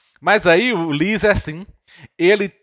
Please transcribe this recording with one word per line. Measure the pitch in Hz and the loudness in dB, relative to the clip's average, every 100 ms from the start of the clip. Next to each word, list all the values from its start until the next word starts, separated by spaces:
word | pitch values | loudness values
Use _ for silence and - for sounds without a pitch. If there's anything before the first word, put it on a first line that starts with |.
| _ _ | _ _
Mas | 165 208 170 | 0 0 4
aí | 170 247 | 2 2
o | 202 165 | -2 -4
Liz | 143 185 214 | -4 -2 0
é | 208 | 0
assim, | 190 - 156 196 _ _ - 143 - | 0 -4 -12 -18 _ _ -20 -20 -2
ele, | 175 214 196 _ | 2 2 -2 _